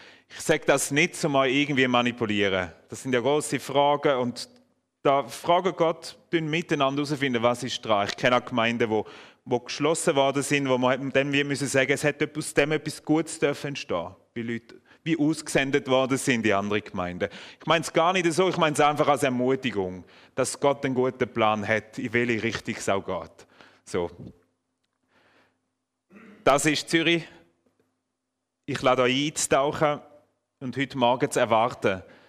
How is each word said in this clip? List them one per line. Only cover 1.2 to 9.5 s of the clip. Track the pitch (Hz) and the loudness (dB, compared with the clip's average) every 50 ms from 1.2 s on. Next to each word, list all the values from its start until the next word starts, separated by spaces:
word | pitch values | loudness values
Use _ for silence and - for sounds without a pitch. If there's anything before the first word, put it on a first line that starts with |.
| - | -4
um | 156 139 | 0 2
euch | 135 135 131 127 | 2 2 2 2
irgendwie | 143 147 143 147 127 131 | 0 0 0 2 0 2
manipulieren. | 127 123 120 120 123 120 - 117 104 104 101 101 98 95 92 90 85 - - _ - | 2 4 2 2 0 -2 -2 -2 -2 0 2 2 2 2 0 -2 -4 -8 -16 _ -16
Das | 117 - - | -14 -10 -4
sind | 131 127 | -2 0
ja | 120 | 0
grosse | 113 135 147 151 147 - 151 127 | 2 2 0 0 -2 -2 -6 -6
Fragen | - - 131 143 143 143 147 143 151 151 139 | -4 -2 0 2 4 4 2 2 2 2 2
und | 131 127 123 117 - - - _ - _ _ _ _ _ _ _ _ | 2 0 -2 -4 -8 -12 -16 _ -20 _ _ _ _ _ _ _ _
da | - 147 139 139 120 | 0 2 2 2 0
fragen | 120 - - - 170 175 180 180 190 - | -4 -10 -6 0 2 2 2 2 0 0
Gott, | - 165 160 170 165 - - - - _ - | 0 0 0 0 -2 -8 -18 -18 -20 _ -4
tun | 175 165 160 151 | -4 -2 -2 -2
miteinander | 151 170 - - 160 147 139 135 139 147 147 | -4 -4 -2 -2 0 2 2 2 0 0 -2
herausfinden, | 139 151 127 139 139 120 113 | -2 -2 -2 0 0 0 2
was | 113 120 123 120 131 | 2 2 2 0 -4
ist | 120 - - | -8 -8 -6
dran. | - 117 107 101 101 | -2 0 2 2 2
Ich | 98 - | 0 -2
kenne | - - 127 123 | 0 2 4 4
auch | 123 - | 2 2
Gemeinden, | - 131 120 113 117 120 120 120 107 | 0 -2 0 0 2 2 0 0 0
wo, | 110 107 98 - - - - - - _ - | 0 -2 -2 -4 -10 -20 -20 -20 -20 _ -6
wo | 131 | -4